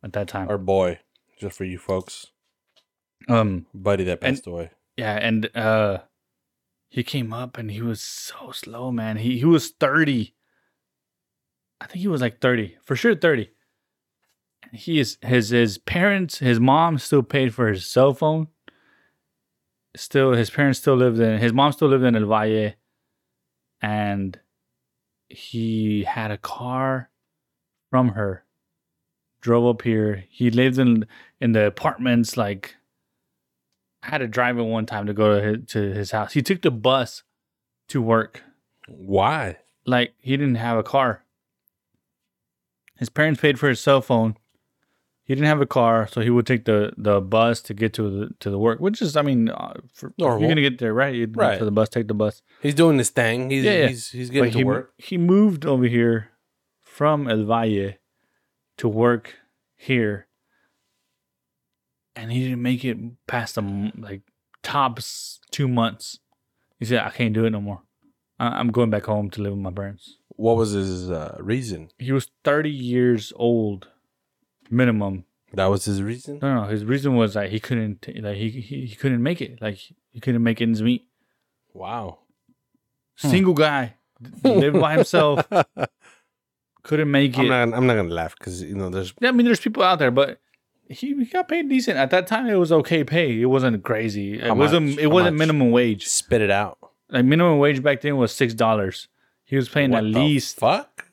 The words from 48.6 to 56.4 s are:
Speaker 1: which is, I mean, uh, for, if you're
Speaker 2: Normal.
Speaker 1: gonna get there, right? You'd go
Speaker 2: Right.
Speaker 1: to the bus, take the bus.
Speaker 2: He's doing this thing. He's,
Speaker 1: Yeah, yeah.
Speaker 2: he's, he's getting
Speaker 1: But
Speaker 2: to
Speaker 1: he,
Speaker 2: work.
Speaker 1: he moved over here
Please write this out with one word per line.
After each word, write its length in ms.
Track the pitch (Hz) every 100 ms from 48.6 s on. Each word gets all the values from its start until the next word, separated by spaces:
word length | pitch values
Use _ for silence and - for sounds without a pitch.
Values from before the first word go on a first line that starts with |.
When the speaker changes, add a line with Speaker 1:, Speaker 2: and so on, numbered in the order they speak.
| 113 113
Speaker 1:
which 200 | 185 220
is, 140 | 175 147
I 60 |
mean, 280 | 143 127 113
uh, 240 | - 50 - -
for, 140 | _ -
if 60 | -
you're 120 | 156
Speaker 2:
Normal. 200 | 113 160
Speaker 1:
gonna 120 | 156
get 180 | 143 123
there, 120 | 120
right? 200 | 110 139
You'd 200 | 123 113 110
go 40 |
Speaker 2:
Right. 160 | 170 98
Speaker 1:
to 60 | 107
the 60 |
bus, 160 | 104 110
take 200 | 123 110
the 80 | 107
bus. 260 | 107 - _ _
Speaker 2:
He's 100 | 143
doing 240 | 147 165 143
this 140 | 117
thing. 400 | - 117 120 127
He's, 120 | 139
Speaker 1:
Yeah, 80 | 208
yeah. 140 | 190 139
Speaker 2:
he's, 200 | 123 -
he's 200 | 123 123
getting 140 | 131 123
Speaker 1:
But 20 |
Speaker 2:
to 40 | 117
Speaker 1:
he, 60 |
Speaker 2:
work. 300 | 127 127 131 _
Speaker 1:
he 200 | - 185
moved 460 | 175 190 214 165 151
over 180 | 135 123
here 460 | 120 117 113 107 _